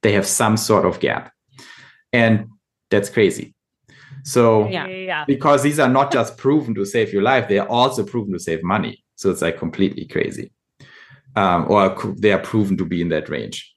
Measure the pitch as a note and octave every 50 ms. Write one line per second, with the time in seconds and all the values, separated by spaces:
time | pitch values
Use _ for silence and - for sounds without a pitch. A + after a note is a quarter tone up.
0 | - A2 G2+ G#2 G2 - - - A#2+ A2 A2 G#2+ - - A2 G2 F2+ F#2 F2+ -
1 | - C2 A1 - - - _ _ _ _ _ - - - - - - - _ _
2 | _ _ - B2 A#2 A2+ A2 G#2 G#2+ - - _ _ _ _ _ _ _ - G#2
3 | G2+ - - A#2+ G#2+ F#2 - - - - _ _ _ _ _ _ _ _ - -
4 | - - C#3 - - - - B2 A#2 A#2 A2 G#2+ G#2+ G#2 - F3 D3 - F#3 F#3+
5 | F#3+ F#3 F3 D3+ D3+ C#3+ C#3 B2+ C#3 D3 C#3+ C#3+ B2+ D3 D3 D3 C#3 B2+ B2+ C3+
6 | C#3 C3+ - A#2+ A2+ - - - - C3 C#3+ D#3 C3+ A#2 A2 G2+ G2 G2 - A#2+
7 | A2 G2 G2 G2+ G2 A#2 C3+ B2+ A2+ G#2+ G2+ G2+ G#2+ - A2+ A#2+ B2 B2+ C3 A#2
8 | G2+ - - B2 G#2+ G2+ F#2 E2+ - - E2 D#2+ E2 F2 F#2+ G#2+ D#2+ A#1 - _
9 | _ _ _ - - G2 F2 - E2+ E2+ E2 - - E2 - - F#2+ - - -
10 | - - - - - - - - - - _ _ _ _ _ _ - - - -
11 | - _ - _ _ _ - A2 G2 F#2+ F2+ F2 D#2+ - G2+ G#2 G2 F#2+ - -
12 | - G#2+ G2 - G2+ G#2+ G2+ F#2+ - - - A2 G#2 G2 G2 E2 F#2 E2 F#2 E2+
13 | F2 E2+ D#2+ D2+ D2+ - D2+ C2 A1 - - - - _ _